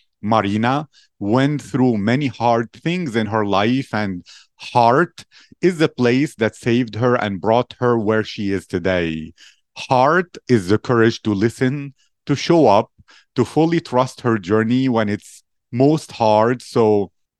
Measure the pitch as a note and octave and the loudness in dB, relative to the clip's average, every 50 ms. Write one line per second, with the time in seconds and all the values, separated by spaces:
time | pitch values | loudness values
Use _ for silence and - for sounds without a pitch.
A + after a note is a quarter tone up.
0 | _ _ _ _ - G#2 A2+ A2 G2 G2+ G2+ A2 A2+ A#2+ C3+ D3 D#3 - _ _ | _ _ _ _ -4 0 0 2 2 0 -2 -2 -2 -2 -2 -2 -6 -10 _ _
1 | _ _ _ _ G2+ G2+ A2 B2+ C3+ C#3+ D3+ C#3 - - - C3 B2+ B2+ A#2 G#2 | _ _ _ _ -4 0 0 2 2 0 -2 -4 -8 -6 -2 0 0 2 0 0
2 | F#2+ A2 A#2+ C3 D3+ C3 G#2+ - A#2 A#2+ A#2 A#2 A#2+ A2 _ - _ E3 F3 F#3 | 0 0 0 0 -2 -6 -6 -2 0 0 0 0 -2 -6 _ -10 _ -6 -4 -4
3 | F3+ D3 G#2 A#2 A2 G#2 G#2 A2 G#2+ G2+ G2+ F#2+ G#2 A2+ B2+ C3+ C3 - - G#2+ | -6 -4 -4 -4 -4 -2 -2 -2 0 0 0 0 2 0 0 -2 -4 -4 -6 -4
4 | G#2+ G2 F#2 F2 - - - - _ _ _ _ - - - B2+ A#2 A#2 B2 D3 | -4 -4 -6 -10 -12 -18 -20 -20 _ _ _ _ -20 -4 0 2 4 4 4 2
5 | F3 E3+ _ - - _ _ - - _ - _ - F3+ F#3 D#3 D#3 C#3+ - - | 0 -2 _ -20 -20 _ _ -20 -20 _ -10 _ -2 -2 0 2 -2 -2 0 0
6 | B2 A#2+ B2 C3 D3 D#3 - - A2+ G#2+ - - - B2 A#2 B2 B2+ A2+ G2+ G#2+ | 0 2 2 2 0 -4 -4 -2 -4 -4 -4 -4 -2 0 0 0 0 -4 -4 -2
7 | B2 B2+ A#2+ B2 - G#2 G2 F2+ E2+ G#2 A2+ A#2+ B2 - - _ B2+ A#2+ A#2+ A#2 | 0 0 0 0 -2 -4 -6 -4 0 2 2 2 2 -2 -6 _ 0 0 0 0
8 | G#2+ G#2 A2 A2 G#2+ - - - G#2+ G2 G2 F#2 - _ - F#2 E2+ F#2+ F#2 F2+ | 0 0 0 -2 -2 -4 -8 -6 -4 -4 -4 -4 -4 _ -6 -4 -2 0 -2 0
9 | E2+ E2 D#2+ D#2+ D#2 E2 - _ - - _ _ _ _ _ - - - C3+ B2 | -2 -4 -4 -8 -10 -14 -16 _ -20 -20 _ _ _ _ _ -18 -4 -2 2 2
10 | B2+ C#3+ D#3+ F3+ F3+ - _ - _ - B2+ A2 F2+ F2 G#2 G#2+ - - B2+ A2+ | 2 2 2 0 -2 -6 _ -20 _ 0 0 0 2 0 -2 -2 0 0 2 4
11 | A2+ A2+ A2+ - _ G#2+ G#2 G2 G#2 A2+ - - C3+ B2+ C#3 D3 C#3+ C#3+ - _ | 4 2 2 -2 _ -4 -2 0 -2 -2 -2 -2 -4 -4 -4 -6 -12 -14 -18 _
12 | _ _ _ _ _ - C#3+ C3+ - - E3+ E3+ C#3+ A#2 G2 G#2 A#2 - _ _ | _ _ _ _ _ -4 -4 -4 0 2 4 4 6 6 4 4 2 -2 _ _
13 | _ _ - _ _ _ _ - A#2+ - - D#3 D#3+ E3 E3+ E3 - - B2 B2 | _ _ -20 _ _ _ _ -2 -2 0 2 0 0 2 0 -2 -4 0 0 0
14 | C3 B2 - - - B2 A2+ G#2+ F#2 E2+ G#2+ A2 A2 A2+ B2 B2+ C3 C3 A#2+ A2+ | 0 0 -4 -6 -2 -2 -2 -2 -2 -2 0 0 0 0 0 0 0 0 0 0
15 | A2 G#2 G#2 G#2 - - - - _ _ _ _ _ _ - A#2+ C3+ C#3+ D#3 D3+ | 0 -2 -4 -6 -8 -16 -20 -20 _ _ _ _ _ _ -2 2 2 2 2 0
16 | - - - - A#2 A2 G#2+ G#2+ A2 A#2 C3 A2+ - - - B2 A2+ G#2+ G#2+ G#2 | -4 -10 -6 0 2 4 4 4 4 2 0 -4 -8 -4 0 2 2 4 2 2
17 | G2 F2+ _ _ _ _ _ | 0 -4 _ _ _ _ _